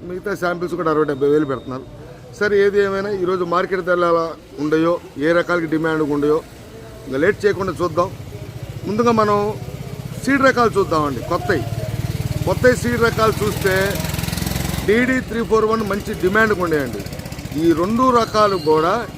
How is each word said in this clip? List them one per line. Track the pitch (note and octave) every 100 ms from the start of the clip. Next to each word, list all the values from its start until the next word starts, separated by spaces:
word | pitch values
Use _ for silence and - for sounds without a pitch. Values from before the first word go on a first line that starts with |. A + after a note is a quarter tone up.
| F3+
మిగతా | F3+ G3+ F#3
శాంపిల్స్ | F3 F3 F3 E3
కూడా | E3
అరవై | D3+ D3+
డెబ్బై | C#3 C#3+
వేలు | D3+ D3
పెడుతున్నారు. | B2+ C3+ C3 - - - - - -
సరే, | G#3 G3+
ఏది | G3+ G3+ G3
ఏమైనా | G3 G3+ G3+
ఈరోజు | F3 F#3 F3
మార్కెట్ | E3+ F#3 F#3 F3
ధరలు | F3 F3
ఎలా | E3+ E3 D3+ - -
ఉండయో, | D3+ D#3 E3 F3 - - D3+
ఏ | E3+
రకాలకి | E3 F3 D#3+
డిమాండ్ | D#3 D#3+ D#3 D3+
ఉండయో, | D3 D3 D#3 - - - - - - -
ఇంకా | C3
లేట్ | E3+ G#3
చేయకుండా | G3+ F3 F#3+ D3+
చూద్దాం. | F3 D#3 F#3 - - - - - - - F3
ముందుగా | G#3+ A#3+ A3+
మనం | G#3+ G#3 G#3 G3+ - - - - - -
సీడ్ | - C#4 C4
రకాలు | A#3+ A#3 F#3+
చూద్దామండి. | F3 D#3+ D3 B2+ -
కొత్తవి, | E3+ - F3 - - - - - - - - D#3
కొత్తవి | F#3 B3 B3
సీడ్ | A#3 A#3+ A#3
రకాలు | A3+ A3 -
చూస్తే | G#3 G3 G3 F#3+ G3 G3 - - - - - - - - -
డీడీ | A3 B3 C4 -
త్రీ | A3+ G3
ఫోర్ | A3 G#3+
వన్ | A3+ G#3+
మంచి | G3+ - F#3+
డిమాండ్ | F3 G#3 A3 F#3
ఉండేయండి. | F3 D#3 C3 G#2 - - - - - C#3
ఈ | E3 E3
రెండు | F3+ A#3 C4 A#3+
రకాలు | A3 G#3+ G#3 F#3+ D3+
కూడా | D#3 D#3+ A3 G#3